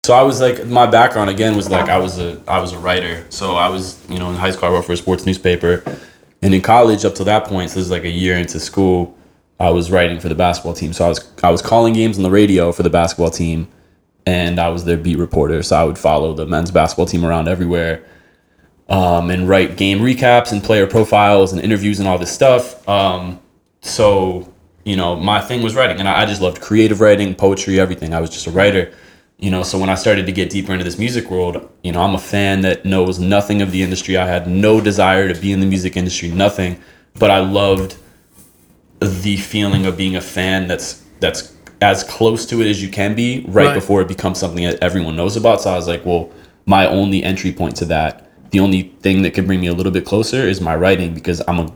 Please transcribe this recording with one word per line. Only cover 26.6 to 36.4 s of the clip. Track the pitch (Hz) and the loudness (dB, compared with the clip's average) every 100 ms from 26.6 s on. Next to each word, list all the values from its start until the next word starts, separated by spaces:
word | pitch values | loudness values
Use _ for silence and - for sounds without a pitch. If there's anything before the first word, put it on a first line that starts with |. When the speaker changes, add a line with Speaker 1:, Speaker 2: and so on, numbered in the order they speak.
Speaker 1:
creative | - 107 110 101 | 0 2 4 4
writing, | 107 101 98 | 4 4 2
poetry, | 92 98 95 - 95 | 0 0 0 0 0
everything. | 92 87 80 | 0 -2 -4
I | 82 | -4
was | 82 | -4
just | - - | -8 -4
a | |
writer, | 90 101 98 85 - - _ _ _ | 2 2 2 -4 -12 -20 _ _ _
you | 98 | -4
know. | 92 | -2
So | 87 95 | -2 -2
when | 95 | -2
I | |
started | 92 117 101 90 | 0 2 0 0
to | |
get | 90 90 | -4 -4
deeper | 98 95 | -4 -4
into | 92 | -4
this | 90 85 | -4 -4
music | 117 123 - | -4 -4 -4
world, | 92 90 82 - _ | -4 -4 -6 -14 _
you | 90 | -6
know, | 85 | -2
I'm | 95 | -2
a | 95 | -2
fan | - 101 98 95 | -4 -2 0 2
that | 95 85 | 0 0
knows | 95 95 90 90 | 0 0 0 0
nothing | 92 101 101 104 | 2 2 2 -2
of | 95 | 0
the | 92 | -2
industry. | 92 92 - 92 | -2 -4 -2 -2
I | 90 | 0
had | 87 87 | -2 -2
no | 90 107 110 | 0 4 4
desire | 104 98 95 95 95 | 2 2 2 4 0
to | 85 | -2
be | 98 | -2
in | 95 | 0
the | |
music | 95 95 92 92 | 0 0 -2 -4
industry, | 90 - 85 | -4 -6 -4
nothing, | 87 | 0